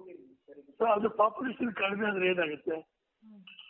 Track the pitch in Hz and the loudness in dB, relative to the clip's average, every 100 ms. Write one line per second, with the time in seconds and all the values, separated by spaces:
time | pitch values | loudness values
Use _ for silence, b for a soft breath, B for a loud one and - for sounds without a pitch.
0 | - - - _ - - - - 226 208 | -18 -20 -20 _ -20 -20 -20 0 2 4
1 | 220 - 311 214 262 - 240 196 196 202 | 2 4 2 2 -6 -4 -6 -2 -2 -2
2 | 208 196 180 180 160 151 - 160 - _ | -2 0 0 0 -2 -4 -6 -8 -10 _
3 | _ _ 220 208 - - - | _ _ -20 -20 -20 -20 -20